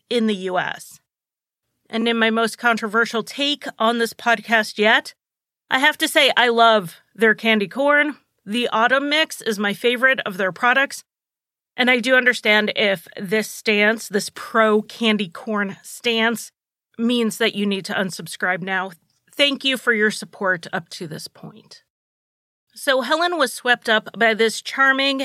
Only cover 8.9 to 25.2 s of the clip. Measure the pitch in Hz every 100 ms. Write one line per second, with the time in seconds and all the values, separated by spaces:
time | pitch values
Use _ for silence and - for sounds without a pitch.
8.9 | 269 285 302 311 - - 196 202 196 240
9.9 | 240 262 262 214 185 190 170 247 254 277
10.9 | - - _ _ _ _ _ _ - 247
11.9 | 254 226 254 247 226 220 214 208 - 208
12.9 | 190 - - 190 214 202 - - 208 208
13.9 | 226 - 196 - - - 233 220 214 214
14.9 | - 226 208 185 - - 208 196 - -
15.9 | - 240 226 226 220 - _ _ _ _
16.9 | - 233 240 220 - 226 202 202 196 170
17.9 | - 190 - 165 - 185 180 185 190 190
18.9 | 170 _ _ _ - 285 269 269 262 -
19.9 | 220 214 202 - - 196 180 - 190 170
20.9 | - 165 - - - 156 - _ - _
21.9 | _ _ _ _ _ _ _ _ 214 -
22.9 | 262 247 311 349 349 247 - 247 240 -
23.9 | 220 214 196 226 220 226 - - - 269
24.9 | 269 277 269